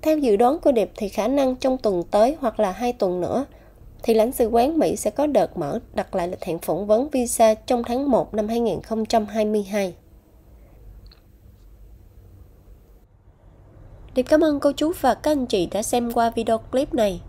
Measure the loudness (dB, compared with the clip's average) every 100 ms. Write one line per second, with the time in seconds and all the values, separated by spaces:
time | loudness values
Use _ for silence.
0 | 2 2 2 4 4 4 2 2 0 -4
1 | -8 -2 0 2 0 0 -2 0 0 0
2 | 0 2 2 2 -4 -2 -2 -2 -4 -2
3 | -2 -2 -2 -2 -4 -12 -20 -20 -20 -10
4 | 0 2 2 2 2 4 2 2 0 0
5 | -4 -2 0 2 0 -2 -6 -6 -8 -8
6 | -6 -4 -6 -6 -8 -6 -4 -4 2 2
7 | 2 -2 -2 4 4 4 0 -2 0 -2
8 | 2 0 0 -2 -2 0 0 -2 -4 -6
9 | 0 0 0 -2 0 0 -2 -4 -4 -6
10 | -20 -20 _ -20 -20 -20 -20 -20 -20 -20
11 | -20 -20 _ -20 -20 -20 -20 -20 -20 -20
12 | -20 -20 -20 -20 -20 -20 -20 -20 -20 -20
13 | _ _ _ _ -20 -20 -20 -20 -20 -20
14 | -6 -4 2 4 4 2 0 0 -2 0
15 | 0 0 0 -2 0 -2 -2 -4 -2 -2
16 | -2 0 0 -2 -2 -2 -2 -4 -2 0
17 | 0 -2